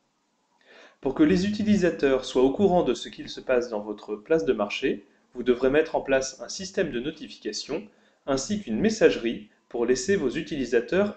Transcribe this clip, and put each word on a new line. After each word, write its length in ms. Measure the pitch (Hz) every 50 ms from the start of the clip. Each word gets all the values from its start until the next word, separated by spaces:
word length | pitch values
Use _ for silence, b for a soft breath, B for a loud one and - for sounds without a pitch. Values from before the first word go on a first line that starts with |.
| _ _ _ _ _ _ _ _ _ _ _ B B B B B B B B B
Pour 160 | - 139 135
que 80 | - 160
les 240 | 151 190 175 185 208
utilisateurs 800 | 208 208 208 208 208 180 175 170 165 - - 139 135 131 -
soient 180 | - - 131 127
au 80 | 135
courant 320 | 139 - 202 190 180 180 156
de 100 | 135 117
ce 140 | - - 117
qu'il 220 | - - 147 -
se 100 | - -
passe 300 | 123 - 131 123 120 117
dans 100 | 117 104
votre 380 | 104 110 107 104 - - 107 107
place 260 | 107 - 160 165 160
de 80 | 139
marché, 560 | 123 110 104 104 - - - 143 220 - b b b b b b _
vous 100 | 127 117
devrez 260 | 123 123 117 131 131
mettre 260 | 135 151 156 156 -
en 60 | 139
place 400 | - - 135 135 131 - - -
un 80 | - -
système 420 | - - 190 180 - 208 185 156
de 80 | 127 120
notification 880 | 123 151 160 - 131 107 - - - 110 104 - - - 135 180 214 b b b b b b b b
ainsi 360 | - 135 135 - - 208 208
qu'une 200 | - 123 110 110
messagerie 640 | 160 220 220 - 175 147 - 110 113 117 135 190 - b b b b _
pour 160 | - 120 120
laisser 320 | 117 127 127 - - 202 185
vos 120 | 151 123
utilisateurs 840 | 113 156 160 - 170 143 127 113 127 120 - - - 185 208 208 208